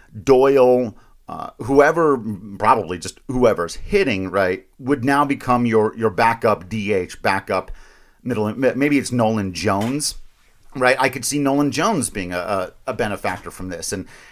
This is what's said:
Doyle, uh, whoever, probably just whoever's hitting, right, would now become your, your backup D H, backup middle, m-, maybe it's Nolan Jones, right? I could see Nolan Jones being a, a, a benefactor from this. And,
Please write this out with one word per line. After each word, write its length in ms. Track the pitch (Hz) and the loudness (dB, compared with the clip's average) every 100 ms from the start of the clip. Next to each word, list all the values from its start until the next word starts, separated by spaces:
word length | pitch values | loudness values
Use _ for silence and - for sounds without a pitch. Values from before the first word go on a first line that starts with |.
| _ 110 | _ -4
Doyle, 720 | 135 127 139 139 127 127 117 - - _ - | 4 6 6 6 6 4 0 -8 -20 _ -16
uh, 220 | 80 73 - | -12 -12 -10
whoever, 580 | 110 139 143 165 156 131 110 95 104 98 | 0 4 6 4 2 2 -2 -10 -12 -2
probably 400 | 107 123 85 90 | 2 2 0 -8
just 220 | - - - | -10 -14 -6
whoever's 480 | 127 117 87 85 - | 2 2 2 -4 -6
hitting, 560 | - 101 98 95 92 | -2 0 0 -2 -2
right, 340 | 95 90 95 - - | 0 0 -2 -8 -8
would 240 | 127 139 | -2 -2
now 220 | 131 139 143 | 0 2 0
become 400 | 135 - 123 120 | -2 0 0 2
your, 300 | 110 107 113 | 2 2 0
your 120 | 110 | -2
backup 600 | 98 117 113 113 101 90 | 2 2 2 0 0 -2
D 240 | 110 101 | -6 -2
H, 280 | 98 87 - | -2 -2 -4
backup 480 | 107 95 - 92 - - - - _ _ | -2 -2 -2 -4 -4 -12 -18 -20 _ _
middle, 240 | 127 107 107 | -6 -4 -2
m-, 320 | 107 127 120 | 0 0 2
maybe 180 | 147 143 | 2 0
it's 140 | - | 0
Nolan 420 | 127 110 110 95 | 0 0 0 -4
Jones, 600 | 87 101 98 113 143 - - - _ _ _ - 135 | -4 -2 0 -2 -4 -6 -8 -16 _ _ _ -12 0
right? 200 | 127 131 | 2 4
I 100 | 135 | 0
could 160 | 131 - | -2 -6
see 140 | 147 | -2
Nolan 320 | 139 143 143 | 0 2 0
Jones 380 | 127 196 190 117 | 0 0 0 -4
being 220 | 104 90 | -6 -6
a, 60 | 90 | -6
a, 360 | 87 98 92 - - | -2 -4 -4 -10 -8
a 60 | |
benefactor 580 | 120 110 98 101 92 87 | -4 -4 -4 -6 -8 -10
from 160 | - 92 | -12 -10
this. 240 | 82 - | -8 -8
And, 160 | 98 - - - | -8 -10 -18 -16